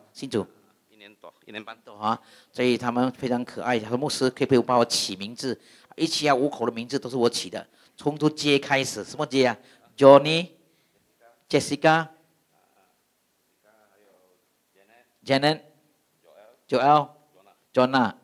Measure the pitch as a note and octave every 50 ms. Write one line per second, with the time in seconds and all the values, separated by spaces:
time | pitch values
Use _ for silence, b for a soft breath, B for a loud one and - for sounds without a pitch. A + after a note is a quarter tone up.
0 | _ _ _ - - C3+ C3 A2 F#2 - _ _ _ _ _ _ _ _ A2 A2
1 | G2+ G2+ G#2+ _ - E2+ - _ _ - G#2+ G#2+ G#2+ G#2+ A2+ A#2 _ - G#2+ G#2
2 | G#2+ G#2+ A2+ - b b b b b b _ - B2+ B2+ A#2+ A2+ B2 A#2+ A#2 B2
3 | B2+ C3 B2+ - - B2 B2 A#2+ B2 - - A2 F2+ A#2+ B2 A2+ G#2+ G#2+ A#2+ B2
4 | C#3+ D3 - - C3+ C3 - - C#3 - C3+ A#2+ A#2 - B2+ A#2+ A#2 A#2 - -
5 | - - G2+ F#2 G2 G#2 A#2+ - - C3 A2+ B B B B B B B B -
6 | D#3 D#3 - - D3 D3 C#3 B2+ C3+ D3 - - A#2 A#2+ A#2 A2+ A#2 B2 C#3 C3+
7 | - B2+ B2 C3 A#2 A#2 - - - F#2 F#2+ G#2 - - b b b b b -
8 | - D3 D3 D3+ D3 D3+ D3+ D3+ C3+ D3 C#3+ C#3 - - C#3+ C3+ C3+ - - G#2+
9 | G2 - - - D3+ D3 - C3+ B2+ B2 A2+ - b b b b b b _ -
10 | C3+ C3+ C#3+ C#3 D3+ D3+ D#3+ E3 F3 E3+ - _ _ _ _ _ _ _ _ _
11 | _ _ _ _ _ _ _ _ _ _ - C#3+ - - C#3+ C#3+ - D#3+ D#3 E3
12 | D#3+ D#3 - _ _ _ _ _ _ _ _ _ _ _ _ _ _ _ _ _
13 | _ _ _ _ _ _ _ _ _ _ _ _ _ G#2 A2 A2 G#2+ G#2 G2 G2+
14 | G#2 G2 F#2+ F#2 F#2 F#2 F#2 F2+ _ _ _ _ _ _ _ G2 G2 G#2 A2+ A#2+
15 | B2 _ _ _ _ - C3+ C3+ C#3+ D3 D#3 D#3 - _ _ _ _ _ _ _
16 | _ _ _ _ _ _ _ F#2+ G#2 A2 A#2+ _ _ - C#3 B2 B2+ C#3+ D3 D3+
17 | C#3+ - - _ _ _ _ _ _ _ _ _ _ _ - C3 B2+ B2+ C3+ C3+
18 | B2 F#2+ - -